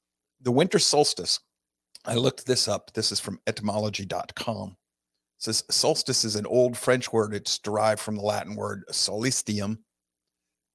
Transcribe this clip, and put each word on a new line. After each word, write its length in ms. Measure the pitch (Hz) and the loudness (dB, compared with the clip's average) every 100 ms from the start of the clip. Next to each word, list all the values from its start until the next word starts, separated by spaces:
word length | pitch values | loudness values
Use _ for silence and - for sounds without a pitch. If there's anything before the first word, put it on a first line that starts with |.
| _ _ _ _ | _ _ _ _
The 100 | 123 | 2
winter 280 | 127 185 202 | 4 6 4
solstice, 600 | - 147 147 - 82 - _ _ _ _ _ - - | 4 4 4 0 -2 -4 _ _ _ _ _ -14 -4
I 100 | 117 | 0
looked 300 | 131 - - | 2 0 -2
this 220 | 123 - | 0 0
up. 240 | 98 - | -2 -4
This 180 | - - | -4 -2
is 80 | 104 | -2
from 200 | - 95 - | -6 -8 -6
etymology 600 | 110 104 107 107 101 92 | -4 -2 -2 -2 -4 -6
dot 280 | 90 - | -8 -8
com. 360 | - - 101 98 | -8 -6 -6 -8
It 760 | 92 _ _ _ _ _ - | -14 _ _ _ _ _ -10
says, 220 | - 110 - | -4 -4 0
"Solstice 540 | - 139 156 - 123 | 2 2 2 0 0
is 140 | 110 104 | 0 -2
an 80 | 104 | 2
old 320 | 123 123 120 | 4 4 2
French 340 | - 127 - | 2 2 2
word. 220 | 113 104 | 0 0
It's 260 | 104 - - | -2 -4 -4
derived 400 | 104 104 110 104 | -2 2 2 2
from 160 | - 107 | -2 -4
the 80 | |
Latin 320 | 104 104 - 104 | -2 -2 -4 -6
word 300 | 104 101 - | -6 -6 -6
solstium, 960 | - - 104 131 - - 104 101 110 _ _ _ _ _ _ _ _ _ | -4 -2 0 0 -2 -2 -2 -2 -4 _ _ _ _ _ _ _ _ _